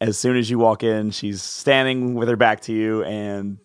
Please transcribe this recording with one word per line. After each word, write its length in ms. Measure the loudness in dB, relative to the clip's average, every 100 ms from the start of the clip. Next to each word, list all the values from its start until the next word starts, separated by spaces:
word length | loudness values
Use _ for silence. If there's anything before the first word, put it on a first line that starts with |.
as 160 | -4 0
soon 200 | 0 0
as 120 | 0
you 100 | 4
walk 240 | 4 4
in, 260 | 0 0 -2
she's 320 | -4 -8 -8
standing 720 | -10 -4 2 4 2 -2 -2
with 140 | -2 0
her 80 | 4
back 240 | 4 2
to 100 | -4
you, 300 | -2 0 -2
and 540 | -4 -6 -6 -6 -8 -10